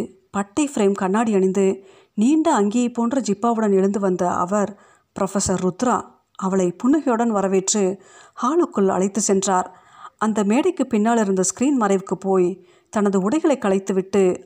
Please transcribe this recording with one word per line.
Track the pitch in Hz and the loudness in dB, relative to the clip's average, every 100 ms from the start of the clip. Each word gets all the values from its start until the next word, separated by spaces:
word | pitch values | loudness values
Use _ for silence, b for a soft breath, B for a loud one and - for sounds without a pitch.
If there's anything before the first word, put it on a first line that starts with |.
| 220 - _ | -2 -10 _
பட்டை | 202 202 - 285 | -8 -6 -2 -2
ஃப்ரேம் | 233 196 | 0 0
கண்ணாடி | 196 190 208 226 | 0 -2 0 0
அணிந்து, | 196 190 190 190 190 B B B - | 2 2 2 0 -2 B B B -2
நீண்ட | 233 311 320 | 2 2 2
அங்கியை | 247 202 240 240 | 2 2 0 -2
போன்ற | 240 233 269 | -2 -2 -2
ஜிப்பாவுடன் | 202 196 233 226 220 | -2 -2 -2 0 2
எழுந்து | 190 196 202 | 2 2 0
வந்த | 196 185 180 | 0 0 0
அவர், | - 175 208 202 202 b b b - | -2 -2 -2 -4 -6 b b b -6
புரொஃபசர் | 190 202 196 185 | -4 -2 -2 -2
ருத்ரா, | 180 175 247 214 - _ _ - | -2 -2 -2 -2 -4 _ _ -8
அவளை | 190 190 180 | -2 0 0
புன்னகையுடன் | 180 247 302 277 226 233 | 0 0 0 2 0 0
வரவேற்று | 208 190 190 190 214 185 196 B B B B | 0 0 0 0 0 -2 -4 B B B B
ஹாலுக்குள் | 240 330 320 - 190 | -2 0 0 0 0
அழைத்து | 185 196 214 | 0 -2 -2
சென்றார். | 196 196 196 185 185 - B B B B | -2 0 0 -2 -2 -10 B B B B
அந்த | 214 214 | -4 0
மேடைக்கு | 202 233 370 339 262 | 0 2 0 -2 -2
பின்னால் | 220 220 233 | 0 2 2
இருந்த | 202 190 | 2 0
ஸ்கிரீன் | 180 - 262 269 | -2 0 0 2
மறைவுக்கு | 208 196 190 185 | 2 0 -2 -6
போய் | 190 190 175 190 b b b | 0 2 2 -2 b b b
தனது | 214 202 190 | -2 0 2
உடைகளை | 190 311 320 262 | 0 0 0 0
களைத்துவிட்டு | 208 190 196 190 190 202 185 175 | 0 -2 0 -4 0 2 2 0